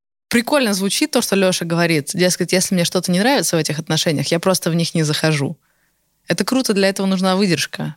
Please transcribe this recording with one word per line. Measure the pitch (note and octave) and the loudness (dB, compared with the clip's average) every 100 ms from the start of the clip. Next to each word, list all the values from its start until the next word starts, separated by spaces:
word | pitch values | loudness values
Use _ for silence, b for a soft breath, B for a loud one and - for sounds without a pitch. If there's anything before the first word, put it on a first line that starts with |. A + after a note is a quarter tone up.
| _ _ - | _ _ -2
Прикольно | A#3+ A#3+ D4 A3+ | -2 2 0 2
звучит | G3 G3 - D4+ | 0 -2 -2 0
то, | B3 | 0
что | - G3 | 0 2
Лёша | F#3 F3 E3+ | 2 0 -2
говорит. | E3+ E3+ D#3 C#3 | 0 2 0 -2
Дескать, | F3 F3+ - F3 | 0 0 0 0
если | F#3 - F#3 | 0 0 0
мне | E3+ | 0
что-то | F#3 F3+ | -2 0
не | F3+ | 0
нравится | A#3 C4+ E3 E3 | 2 2 2 0
в | |
этих | D3+ D3 | -2 -4
отношениях, | - D#3 F3 D3 C#3 | -2 -2 0 -2 0
я | E3 | 0
просто | F#3+ F3+ E3+ | 2 0 0
в | E3+ | 0
них | E3 E3 | 0 -2
не | |
захожу. | D3+ D3 D#3 D3 C#3 D#3+ _ _ _ _ _ _ - | -2 0 0 0 -2 -8 _ _ _ _ _ _ -6
Это | F3 G#3 | -2 0
круто, | - B3 | 0 0
для | G3 G3 | 2 2
этого | G3 F#3+ | 0 -2
нужна | F#3+ F#3+ F#3 | 0 0 2
выдержка. | G3+ D#3 - - D3+ | 2 0 -2 -8 -10